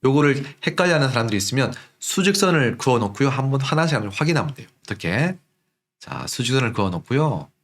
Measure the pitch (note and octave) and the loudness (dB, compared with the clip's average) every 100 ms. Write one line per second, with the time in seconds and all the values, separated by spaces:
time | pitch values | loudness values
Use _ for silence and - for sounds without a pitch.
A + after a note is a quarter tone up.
0 | C3 C#3 D3 C3+ C#3+ - - D#3+ F3+ D#3+ | 4 4 4 2 -2 -4 -4 0 2 4
1 | C3+ A#2+ A2+ G#2 G2 B2+ A#2+ - - _ | 2 0 0 -2 -2 0 -2 -4 -16 _
2 | - - F#3+ G3 F#3+ E3 B2 - - A#2+ | -6 0 2 2 2 4 2 0 0 2
3 | G#2 G2+ C#3 C3 C3+ C3+ C3+ D#3 E3 C#3 | 0 0 0 0 0 -2 0 0 0 0
4 | G#2 G2 D3+ D#3 F2+ C3+ - _ - G#3 | -4 -2 0 0 -2 -8 -18 _ -10 -6
5 | E2 G2+ E3+ F#3 _ _ _ _ _ _ | -2 0 0 -4 _ _ _ _ _ _
6 | - C2 - - A#2+ C3+ A#2+ G#2 G2 F2 | -12 -10 -8 -6 -2 0 0 -2 -2 -2
7 | - C3 D3+ F#2 - _ | -2 0 0 -2 -8 _